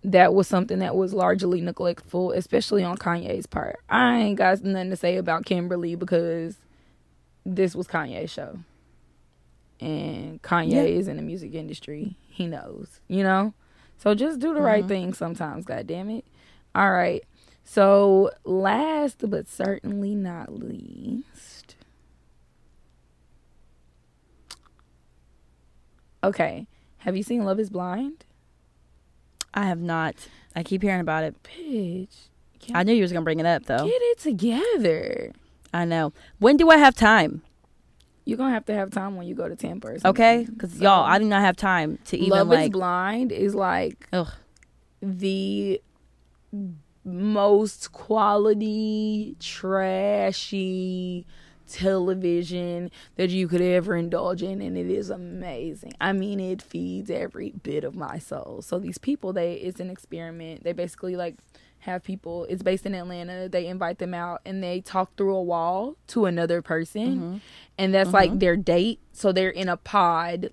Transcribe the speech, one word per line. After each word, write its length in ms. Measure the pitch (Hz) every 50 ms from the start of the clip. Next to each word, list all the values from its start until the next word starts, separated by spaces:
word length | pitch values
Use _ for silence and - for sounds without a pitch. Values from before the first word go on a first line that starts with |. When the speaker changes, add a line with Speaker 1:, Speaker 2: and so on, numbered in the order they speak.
Speaker 1:
that 320 | - 196 185 180 180 - 180
was 140 | 196 180 -
something 320 | - 180 190 - 185 185
that 160 | 185 180 -
was 180 | 185 190 185 196
largely 460 | 196 180 180 185 190 190 180 180 175
neglectful, 720 | 170 175 170 - 185 175 175 - - - - 180 185 180
especially 500 | - 185 175 - - 233 220 - 214 202
on 160 | 180 175 180 190
Kanye's 480 | - 175 170 175 - - - 190 -
part. 300 | - - - - - - - _ -
I 300 | - 240 254 240 240 233
ain't 180 | 220 208 202 202
got 240 | 190 185 190 196
nothing 280 | - 196 190 185 185 185
to 60 | 190
say 200 | - - 175 180
about 280 | 185 185 180 160 165 -
Kimberly 480 | - 185 175 175 175 180 175 170 170 170
because 640 | 170 175 180 185 170 170 170 165 170 165 165 202 _ _ _ _ _ _ _ _ _ _ _ _ _ _ _ _ _ _
this 280 | 185 185 185 190 180 -
was 120 | - 185
Kanye's 440 | - - 165 151 127 95 85 160 165
show. 280 | - - - - - 170 170 _ _ _ _ _ _ _ _ _ _ _ _ _ _ _ _ _ _ _ _ _ _ _
And 600 | - 160 156 151 156 156 - - - 151 160 -
Kanye 300 | - - 175 170 160 165
Speaker 2:
Yeah. 100 | 208 269
Speaker 1:
is 260 | 285 - 170 180 196 190
in 80 | 143
the 60 | 147
music 320 | 151 156 170 190 160 - 156
industry. 600 | 160 156 151 156 - - - 151 151 151 - 180 - _ _
He 180 | - - 180
knows, 540 | 170 160 - - - - - - - - _ _ _
you 140 | 185 190
know? 320 | 196 190 190 190 202 214 - _ _ _ _ _ - _ _ _
So 160 | - 208 208
just 240 | 208 262 311 320 254
do 120 | 254 330 320
the 60 | 294
right 200 | 294 233 214 202
Speaker 2:
Mm-hmm. 80 | 190 190
Speaker 1:
thing 260 | 202 190 180 180 185
sometimes, 500 | - - 170 170 - 170 151 - - 180
goddammit. 600 | - 127 - - - 190 180 190 208 220 226 - _ _ _ _ _ _ _ _ _ _
All 160 | 190 196 196
right. 300 | 190 180 175 175 - - - _ _ _ _ _ _ _ _
So 680 | - - 214 196 196 202 202 202 202 190 190 196 - - - _
last 840 | - 185 190 190 196 208 233 302 320 320 302 294 269 - _ - 214
but 180 | 196 160 - -
certainly 640 | - - 196 196 196 - - 196 202 202 202 202 208
not 380 | 208 190 180 170 165 - -
least. 1200 | - - - - - - - - - - - - - 247 285 _ _ - - - - - - _ - _ - _ _ _ _ _ _ _ _ _ _ _ _ _ _ _ _ _ _ _ _ _ _ _ _ _ _ _ _ _ _ _ _ _ _ _ _ _ _ _ _ _ _ _ _ _ _ _ _ _ _ _ _ _ - _ _ _ _ _ _ _ _ _ _ _ _ _ _ _ _ _ _ _ _ _ _ _ _ _ _ _ _ _ _ _ _ _
Okay. 440 | - 196 202 - 170 - - - 214 _ _ _ _ _ _ _
Have 180 | - 185 185
you 60 | 190
seen 220 | 208 - 233 240 208
Love 160 | 196 190 214
is 100 | 220 185
Blind? 540 | 208 175 180 180 180 214 262 285 320 _ - _ _ _ _ _ _ _ _ _ _ _ _ _ _ _ _ _ _ _ _ _ _ _ - _
Speaker 2:
I 140 | - 202 202
have 140 | 190 175 170
not. 340 | 175 170 165 165 160 151 - - - - - - - _ -
I 60 | 165
keep 200 | 170 - 196 190
hearing 180 | 202 202 190 180
about 240 | 175 160 156 160 160
it. 120 | 156 - _
Speaker 1:
Bitch. 840 | _ - - 349 339 311 262 220 190 170 175 185 190 - - - - _ _ _ _ _ _ _
Can 160 | - - 233
Speaker 2:
I 60 | 170
knew 120 | 185 208 233
you 80 | 233
was 100 | 190 175
gonna 120 | 175 170 165
bring 160 | 165 160 160
it 60 | 160
up, 200 | 170 170 143 -
though. 180 | - 135 120 143
Speaker 1:
Get 140 | 427 480 508
it 160 | 480 480 466 -
together. 1120 | - 311 233 165 185 240 226 262 381 480 453 320 214 170 156 160 - - - - - - - - _ _ _ _ _ -
Speaker 2:
I 120 | - 170 170
know. 280 | 170 165 165 156 151 - - - - - -
When 180 | 202 240 294
do 140 | 277 330 330
I 80 | 320 302
have 160 | 294 269 254
time? 480 | - 233 208 220 214 165 - - 160 - _ _ _ _ _ _ _ _ _ _ _ _ _ _ _ _
Speaker 1:
You're 140 | - 226 233
gonna 160 | 262 269 240
have 100 | 220 -
to 80 | - 214
have 160 | 208 196 196
time 260 | - 214 190 196 196
when 100 | 180 175
you 80 | 175 -
go 140 | - 170 165
to 80 | 170
Tampa 320 | - - - 175 196 - 110
or 100 | 120 -
something. 120 | - 185
Speaker 2:
Okay? 360 | 196 - 226 233 233 240 233 233 - -
'Cause, 220 | - 175 170 -
y'all, 240 | 190 196 196 180 135
Speaker 1:
So, 60 | 143
Speaker 2:
I 80 | 175 208
do 80 | 220
not 160 | 214 202 196
have 140 | 202 190 180
time 420 | - 208 196 185 175 156 151 - - -
to 100 | - -
even, 140 | - 190 196
Speaker 1:
Love 180 | 190 180 170 170
Speaker 2:
like 160 | 165 160 156
Speaker 1:
is 60 | -
Blind 600 | - 190 185 180 175 180 185 196 214 233 254 233
is, 220 | - - 190 202 202
like, 540 | 196 190 180 175 180 185 156 - _ - - -
Speaker 2:
Ugh. 140 | 180 165 - - - - _ _ _ _ _ _ _ _ _ _ _
Speaker 1:
the 800 | 196 196 185 180 196 190 190 190 190 196 202 202 202 196 190 - _ _ _ _ _ _ _ _ _ _ _ _ _ _ - 202 196 180 170 151 147 _ _ _ _
most 880 | 185 180 180 196 214 214 208 202 202 208 208 220 202 - - - -
quality, 1400 | - - - - 214 220 202 208 208 208 208 220 208 208 220 214 214 220 220 214 214 214 214 214 214 214 214 - - -
trashy 1900 | - - - - - 190 190 190 190 190 190 190 196 202 208 202 196 196 190 - - - - 196 190 185 185 185 185 185 185 185 185 180 180 180 - - - - - - _ _ _
television 1200 | - - - 185 190 190 190 180 185 185 190 185 175 170 170 175 156 180 180 175 175 175 175 175 180 - - - - _
that 120 | - 185 180
you 160 | 180 190 185 165
could 120 | 175 175
ever 340 | 180 180 180 180 170 202 180
indulge 460 | 170 170 170 175 - - 180 185 180
in, 200 | 170 190 190 196
and 160 | 202 180 180 180
it 100 | 175 180
is 220 | 190 208 208 185
amazing. 840 | 196 180 180 175 175 185 180 180 139 117 131 165 151 - - - - -
I 120 | - 190 196
mean, 260 | 196 190 208 202 196
it 220 | 185 185 185 -
feeds 480 | - - - 175 - - 180 - 202 -
every 400 | - - - - - - - - - -
bit 220 | - - 143 151 143
of 100 | 139 139
my 240 | 180 151 - - 165
soul. 440 | - - 143 139 - - - -
So 160 | - - 170 185
these 180 | 202 - - -
people, 360 | - 262 294 - - 185 190
they, 200 | 190 170 170 170
it's 260 | - - 180 180 -
an 100 | 180 185
experiment. 720 | 185 - - _ - 165 165 165 165 165 165 160 165 - -
They 80 | 170
basically, 440 | 175 175 175 175 - - - 185 180
like, 200 | 175 175 170 - - _ _ _ - _ _ _ _
have 220 | - - 180 180
people, 440 | _ - 190 190 _ 165 170 175 170 -
it's 140 | 185 190
based 240 | - 185 190 190 -
in 80 | 196 196
Atlanta. 520 | 180 175 180 180 175 175 175 180 185 185
They 200 | 185 185 180 175
invite 320 | 170 180 185 180 170 185 -
them 160 | 185 180 180
out 260 | 175 175 175 175 - _
and 160 | 185 190 190 185
they 160 | 175 180 180
talk 340 | 180 - - 190 185 - _ -
through 180 | 202 196 196
a 60 | 190
wall 540 | 180 175 175 170 165 170 180 190 220 269 311 _ _
to 180 | - - 240 208
another 380 | 185 170 170 170 165 170 170
person. 540 | 160 - 165 160 165 - - 208 220 254 269
Speaker 2:
Mm-hmm. 200 | - 170 175 185 208 - - - - - _ _
Speaker 1:
And 160 | - 190 190
that's, 180 | 190 190 190 180
like, 200 | 185 196 190 175
Speaker 2:
Mm-hmm. 80 | 208 196
Speaker 1:
their 180 | 190 180 170
date. 440 | 202 180 - 165 175 190 226 214 - _ _
So 200 | _ - - 196
they're 180 | 185 185 190 190
in 180 | - 175 190 185
a 80 | 175
pod, 720 | - _ - - 202 180 170 170 160 170 170 170 175 180 -